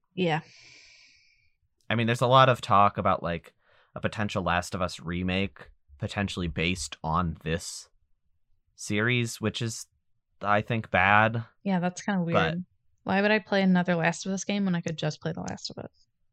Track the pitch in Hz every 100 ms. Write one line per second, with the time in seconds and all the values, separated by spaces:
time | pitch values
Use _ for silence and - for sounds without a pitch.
0 | _ - 175 156 - - - - - -
1 | _ _ _ _ _ _ _ _ - 113
2 | 113 117 123 131 131 120 - 101 101 -
3 | 98 92 85 85 - _ _ _ _ -
4 | - - 104 104 85 87 - 90 90 -
5 | 82 87 92 92 98 - - _ _ -
6 | 110 - 98 - 87 80 85 90 - -
7 | 80 82 87 80 80 82 - - - _
8 | _ _ _ _ _ _ _ - - 104
9 | 113 123 117 - 107 - 117 - - _
10 | _ _ _ - 98 104 - 117 - 92
11 | 95 104 110 117 113 _ 196 180 180 180
12 | - 190 170 165 165 175 180 _ _ _
13 | - 190 208 214 - 196 190 180 180 170
14 | 165 170 190 196 - 202 196 175 170 156
15 | 156 - 160 170 - - - - - _
16 | _ _ _